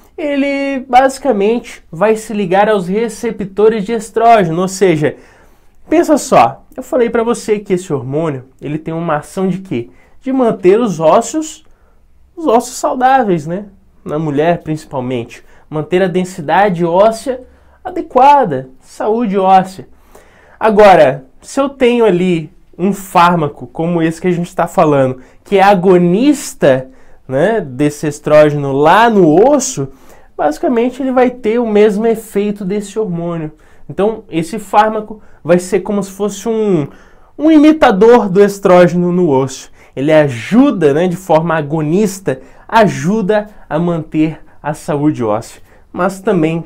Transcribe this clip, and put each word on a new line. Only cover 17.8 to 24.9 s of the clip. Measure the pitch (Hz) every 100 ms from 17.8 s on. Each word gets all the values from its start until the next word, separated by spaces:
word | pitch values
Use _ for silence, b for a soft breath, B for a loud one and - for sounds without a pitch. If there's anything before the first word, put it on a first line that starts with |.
adequada, | - 330 349 247 269 285 226 131 131 -
saúde | _ - 269 226 240 196
óssea. | 190 190 185 - - b b b b b b b
Agora, | 220 208 208 190 143 143 - _
se | - -
eu | 277
tenho | 277 247 240
ali | 220 175 185 170 151 - _ -
um | 185
fármaco | 196 - 180 170 175 147 - 123
como | - 165 175
esse | 160 165
que | 185
a |
gente | 175 175
tá | - 170
falando, | - 160